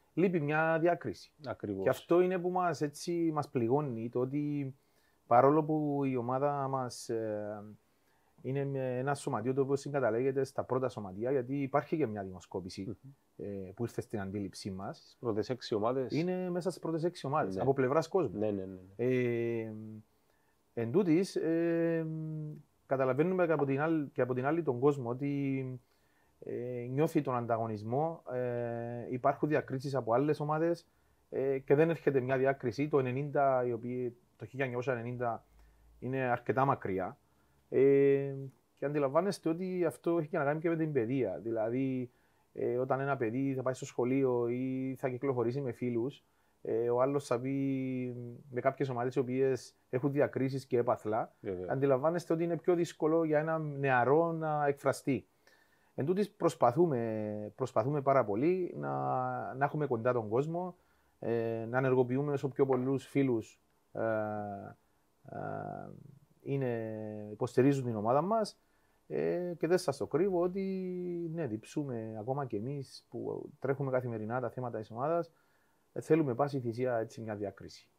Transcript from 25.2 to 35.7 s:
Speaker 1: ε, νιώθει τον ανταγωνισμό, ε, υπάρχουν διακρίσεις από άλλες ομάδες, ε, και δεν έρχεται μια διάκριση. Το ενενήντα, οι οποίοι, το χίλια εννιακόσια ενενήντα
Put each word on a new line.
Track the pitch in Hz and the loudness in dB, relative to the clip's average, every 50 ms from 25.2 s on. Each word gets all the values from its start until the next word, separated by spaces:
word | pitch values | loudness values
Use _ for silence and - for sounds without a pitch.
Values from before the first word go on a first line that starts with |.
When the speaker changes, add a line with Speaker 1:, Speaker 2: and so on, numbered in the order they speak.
| 143 143 143 143 139 135 135 135 131 127 127 127 - _ _ _ _ _ _ _ _ _ _ _ - | -2 -2 -2 0 0 0 -2 -2 -4 -6 -8 -10 -14 _ _ _ _ _ _ _ _ _ _ _ -10
Speaker 1:
ε, | - - 117 120 123 123 120 120 123 | -8 -6 -6 -6 -6 -6 -6 -6 -2
νιώθει | 131 139 156 165 - 165 | 0 2 2 2 2 0
τον | 143 139 127 | 0 2 0
ανταγωνισμό, | 120 117 113 120 110 113 110 110 104 104 110 120 139 156 165 165 - - - 127 | -2 0 0 0 0 0 -2 -4 -6 -4 -2 0 0 0 0 -2 -6 -10 -8 -6
ε, | 127 127 123 120 120 120 117 117 117 117 117 120 120 117 82 | -4 -4 -2 -2 -4 -4 -4 -4 -6 -6 -6 -8 -8 -6 -6
υπάρχουν | 127 123 120 135 143 - - 151 | -6 0 2 2 2 2 0 0
διακρίσεις | 151 139 - - 131 135 131 143 135 | 2 0 0 -2 -6 -6 -4 -4 -2
από | 131 117 113 113 | -2 0 2 2
άλλες | 123 143 151 147 - | 4 4 2 0 0
ομάδες, | 151 147 151 156 160 170 170 165 - _ _ _ _ _ _ _ _ _ | -2 -2 0 0 0 0 0 -2 -4 _ _ _ _ _ _ _ _ _
ε, | - - 131 135 135 135 | -4 -2 0 0 0 -2
και | 139 - 143 | 2 4 6
δεν | 139 160 165 | 6 6 4
έρχεται | 165 151 - - 135 135 | 4 2 2 2 2 4
μια | 123 127 135 131 | 2 2 2 4
διάκριση. | 127 135 135 - - 123 107 - 143 151 | 4 2 2 2 -2 -2 -2 -2 -2 2
Το | 151 143 | 2 2
ενενήντα, | 131 127 123 135 147 147 135 147 139 135 131 127 123 | 2 2 0 -2 -4 -2 0 2 4 4 4 2 2
οι | 123 120 | 0 -2
οποίοι, | 113 113 123 123 127 127 120 120 - _ _ _ | -4 -4 -6 -6 -4 -4 -6 -6 -10 _ _ _
το | _ 120 | _ -14
χίλια | 107 - 131 139 | -10 -6 -4 -4
εννιακόσια | 127 120 123 123 143 131 | -2 -2 -2 -2 -2 -2
ενενήντα | 117 113 120 123 120 123 120 113 107 - _ _ - - - | -2 -4 -6 -6 -4 -2 -2 -4 -4 -8 _ _ -20 -20 -20